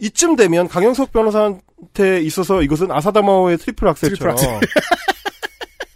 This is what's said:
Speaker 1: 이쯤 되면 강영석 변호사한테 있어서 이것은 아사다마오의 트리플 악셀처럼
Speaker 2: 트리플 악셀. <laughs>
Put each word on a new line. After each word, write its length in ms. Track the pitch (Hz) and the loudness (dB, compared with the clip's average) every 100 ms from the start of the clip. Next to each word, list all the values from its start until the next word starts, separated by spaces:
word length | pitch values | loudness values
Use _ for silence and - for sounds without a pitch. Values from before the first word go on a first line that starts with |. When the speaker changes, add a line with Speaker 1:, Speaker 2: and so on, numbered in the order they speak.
Speaker 1:
이쯤 340 | 208 - 339 294 | -4 -2 0 2
되면 320 | 190 170 180 | 4 2 0
강영석 460 | 175 214 254 269 | 0 0 0 -2
변호사한테 1040 | 226 220 214 208 185 _ _ - - 190 185 | 0 0 0 0 -4 _ _ -12 -2 0 2
있어서 380 | 156 190 180 190 | -2 -2 0 0
이것은 300 | 143 151 185 | 0 0 0
아사다마오의 680 | 143 170 208 202 190 180 170 | 0 2 2 4 4 2 0
트리플 300 | - - 208 | -4 -2 -2
악셀처럼 480 | 147 156 196 175 123 | 0 -2 -2 -2 0
Speaker 2:
트리플 200 | 131 110 | -2 -2
악셀. 20 | |
<laughs> 100 | - - - - 659 - - - 415 _ 440 - 539 | -2 -2 -2 -4 -4 -8 -12 -12 -16 _ -20 -16 -18